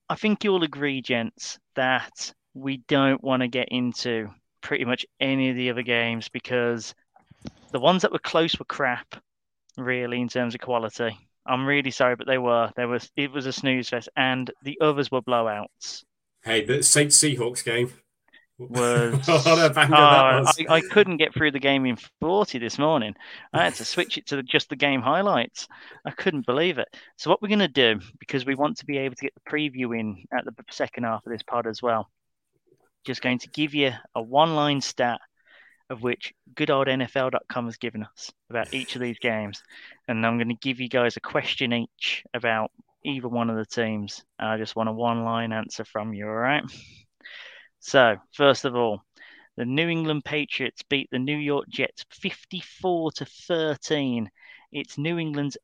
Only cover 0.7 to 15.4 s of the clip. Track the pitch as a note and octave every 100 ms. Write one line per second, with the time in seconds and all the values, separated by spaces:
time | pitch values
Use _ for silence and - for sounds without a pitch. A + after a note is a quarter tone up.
0.7 | C#3 C#3+ C3+ A#2+ B2 A2+ - - - _
1.7 | - B2+ B2+ - - - - _ C#3 C3+
2.7 | C3+ - C#3+ C3+ C3+ C3+ B2+ B2 B2+ A#2+
3.7 | B2+ B2 A#2 B2 A2+ G#2 - _ _ -
4.7 | D3 B2 B2+ - - C3+ C3+ C3 B2 B2+
5.7 | A#2+ A#2+ A#2 A#2 A2+ - A#2+ - B2 A#2+
6.7 | A#2 A2 - _ _ _ _ - - _
7.7 | C3 C3+ F#3 G#3+ - - E3+ E3 - -
8.7 | - C3+ B2 - - _ _ _ _ _
9.7 | - B2+ B2 A#2+ B2 B2 B2+ A#2+ A#2 -
10.7 | A#2+ A2 - A#2 G#2 _ _ - B2+ C3+
11.7 | C#3+ C3+ - B2+ A#2+ C3 C3 B2 A#2 A2+
12.7 | A2+ A#2+ A#2+ - - C#3+ C#3 C3 - C3+
13.7 | B2+ A#2+ A#2+ - - C3 B2+ B2+ - C3+
14.7 | D3 D#3 C#3+ C3+ C3 A#2+ B2